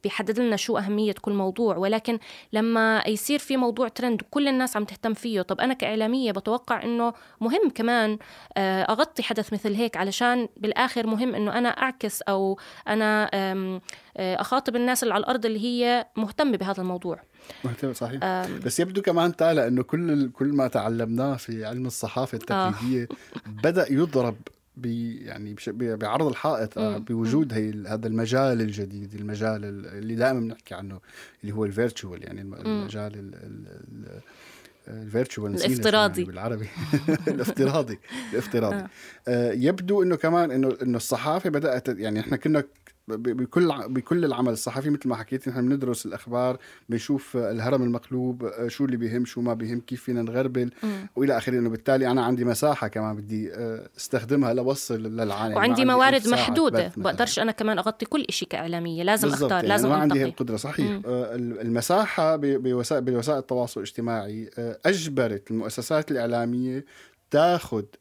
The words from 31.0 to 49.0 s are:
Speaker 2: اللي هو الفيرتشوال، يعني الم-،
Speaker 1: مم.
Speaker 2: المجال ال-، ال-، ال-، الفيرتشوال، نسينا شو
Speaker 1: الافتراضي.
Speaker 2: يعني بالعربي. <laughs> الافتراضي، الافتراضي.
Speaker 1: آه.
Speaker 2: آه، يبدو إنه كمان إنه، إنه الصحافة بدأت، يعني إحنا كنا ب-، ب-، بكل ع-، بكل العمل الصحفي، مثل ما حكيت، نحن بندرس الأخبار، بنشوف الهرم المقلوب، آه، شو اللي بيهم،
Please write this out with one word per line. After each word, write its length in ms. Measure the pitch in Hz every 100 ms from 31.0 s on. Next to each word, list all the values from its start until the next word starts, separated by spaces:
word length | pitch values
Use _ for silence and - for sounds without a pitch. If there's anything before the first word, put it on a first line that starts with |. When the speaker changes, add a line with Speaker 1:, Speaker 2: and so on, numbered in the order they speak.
| _ - - _
Speaker 2:
اللي 120 | 104
هو 100 | 107
الفيرتشوال، 600 | 104 101 120 113 98 87
يعني 160 | - 98
الم-، 100 | 98
Speaker 1:
مم. 160 | - 214
Speaker 2:
المجال 480 | 214 196 107 104
ال-، 200 | 104 98
ال-، 320 | 90 107 107 101
ال-، 520 | 95 - 113 - - - - - - - _ -
الفيرتشوال، 640 | 110 110 110 127 - 104
نسينا 160 | 185 -
شو 120 | 127
Speaker 1:
الافتراضي. 400 | 214 214 208 185
Speaker 2:
يعني 120 | 175
بالعربي. 360 | 90 110 113 107 - 156 147
<laughs> 260 | 151 156 -
الافتراضي، 720 | 139 120 - 135 151 127 104 - 254 240
الافتراضي. 440 | 117 - 120 110 202
Speaker 1:
آه. 120 | 190 - - - -
Speaker 2:
آه، 240 | 123 120
يبدو 500 | 110 131 185 180 202
إنه 140 | 180 175
كمان 340 | 160 170 170
إنه، 260 | 131 131 123
إنه 140 | 123 117
الصحافة 540 | - 120 151 165 185
بدأت، 380 | 147 156 127 127
يعني 320 | 104 107 107
إحنا 160 | 107 131
كنا 280 | 156 151 139 _ - _ -
ب-، 40 |
ب-، 240 | 110 123 120
بكل 340 | 127 - 175
ع-، 160 | 139 117
بكل 380 | 131 - 175
العمل 280 | 160 123 127
الصحفي، 380 | 113 - 131 147
مثل 180 | 143 131
ما 80 | 113
حكيت، 320 | 110 131 131
نحن 200 | 127 123
بندرس 380 | 139 127 120 104
الأخبار، 520 | 90 - 120 127 127 - - _
بنشوف 480 | 117 - 139 - 127
الهرم 460 | 113 113 113 135
المقلوب، 640 | 123 117 - 127 127 123
آه، 240 | 117 110 117
شو 160 | -
اللي 120 | 139
بيهم، 280 | 123